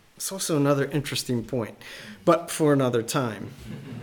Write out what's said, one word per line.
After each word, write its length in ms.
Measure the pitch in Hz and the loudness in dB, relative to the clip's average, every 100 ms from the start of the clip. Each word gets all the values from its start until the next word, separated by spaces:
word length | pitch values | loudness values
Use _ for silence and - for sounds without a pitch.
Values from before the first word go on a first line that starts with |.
| _ _ | _ _
It's 160 | - | -8
also 240 | 190 - 156 | -6 0 2
another 300 | 143 139 139 | 4 4 2
interesting 580 | 151 - 127 - 123 | 0 -2 -6 -2 -2
point, 340 | 110 131 104 - - - - - | 0 -4 -4 -8 -16 -16 -16 -2
but 260 | - 165 - | 2 2 2
for 220 | - 151 | 2 4
another 320 | 139 131 123 | 6 4 2
time. 480 | 107 147 123 104 104 - 113 - - - | 0 -2 -2 -4 -10 -12 -14 -14 -12 -12